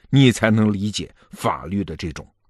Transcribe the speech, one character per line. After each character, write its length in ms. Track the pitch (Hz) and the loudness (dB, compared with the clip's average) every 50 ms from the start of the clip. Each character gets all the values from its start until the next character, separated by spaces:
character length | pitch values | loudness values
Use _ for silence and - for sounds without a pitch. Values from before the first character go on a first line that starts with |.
| _ _ | _ _
你 200 | 131 139 139 123 | 4 6 6 6
才 200 | 110 - - 113 | 4 4 2 2
能 200 | 110 110 107 107 | 2 2 2 0
理 200 | 104 98 101 104 | 0 -2 -4 -6
解 200 | 95 - 87 - _ _ _ _ | -6 -8 -10 -12 _ _ _ _
法 340 | - - - 113 82 67 65 | -12 -6 -4 -4 -4 -6 -6
律 180 | 82 98 101 | -6 -4 -4
的 140 | 90 80 80 | -4 -6 -8
这 160 | - - 82 | -10 -10 -10
种 140 | 76 - - - _ _ _ | -10 -12 -16 -20 _ _ _